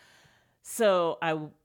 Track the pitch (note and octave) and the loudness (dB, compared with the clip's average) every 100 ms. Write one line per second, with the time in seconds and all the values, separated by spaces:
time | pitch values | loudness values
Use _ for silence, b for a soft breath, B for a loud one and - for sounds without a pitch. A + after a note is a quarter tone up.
0 | b b b b b b - - G#3+ F#3 | b b b b b b -12 0 2 4
1 | E3 - E3 D#3 D3+ - | 2 -2 -4 -4 -6 -16